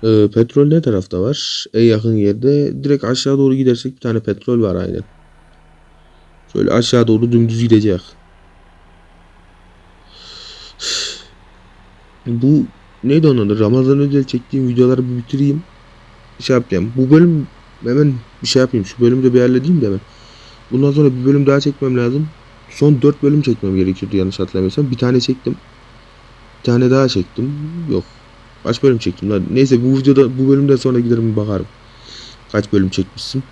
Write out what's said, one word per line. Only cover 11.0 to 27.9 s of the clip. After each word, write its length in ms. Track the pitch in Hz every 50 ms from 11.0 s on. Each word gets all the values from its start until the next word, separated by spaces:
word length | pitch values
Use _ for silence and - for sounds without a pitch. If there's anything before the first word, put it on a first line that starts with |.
| - - - - - - - - - - - - - - - _ - - - _ _ _ _ - _ -
Bu 380 | 120 117 123 135 151 147 131 - - - _ - _ _ -
neydi 240 | 120 139 160 160 156
onun 180 | 135 123 107
adı? 140 | 101 104 110
Ramazan 400 | 110 104 117 131 131 131 139 139
özel 240 | 143 143 139 143 135
çektiğim 440 | 131 - 127 120 - - 135 131 123
videoları 420 | 123 120 123 123 127 127 127 123
bir 80 | 123 123
bitireyim. 460 | 117 117 - 135 143 143 139 151 170 - - - - - - - - - - - - - - -
Şey 160 | - - 131
yapacağım. 380 | 123 120 - - 90 90 110 117 131
Bu 140 | 131 127
bölüm 360 | 147 156 175 175 165 156 131 - - - - - - - -
hemen 300 | 113 123 139 151 147 131 120 113 - - -
bir 60 | - -
şey 120 | - 135
yapayım. 260 | 127 127 131 117 98
Şu 140 | 92 - -
bölümü 240 | 120 120 123 131 131
de 100 | 131 120
bir 80 | 127
halledeyim 400 | 123 127 127 127 127 156 180 165
de 40 | 131
hemen. 160 | 104 98 95 - - - - - - - - - - - - - -
Bundan 200 | 117 127 135 143
sonra 200 | 139 147 151 143 127
bir 100 | 123 123
bölüm 200 | 131 139 143 143
daha 140 | 135 139 143
çekmem 380 | 139 143 139 - - 135 127 123
lazım. 300 | 120 120 127 143 156 156 - - - - - - - -
Son 320 | - - 139 147 151 127
dört 220 | 117 147 143 - -
bölüm 180 | 143 147 156
çekmem 340 | 143 - 113 - - 98 95
gerekiyordu 420 | 95 92 95 95 - - 98 - 98
yanlış 220 | 92 95 95 -
hatırlamıyorsam. 520 | 98 92 - 95 95 92 - - 147 135
Bir 60 | 123 117
tane 240 | 127 123 127 127
çektim. 340 | 123 - 131 131 - 120 - - - - - - - - - - - - - - - - - - - - - -
Bir 40 | -
tane 280 | - 120 123 127 123
daha 160 | 127 135 135 127
çektim. 460 | 123 98 90 - - - 113 135 143 147 147 151 165 175 170 156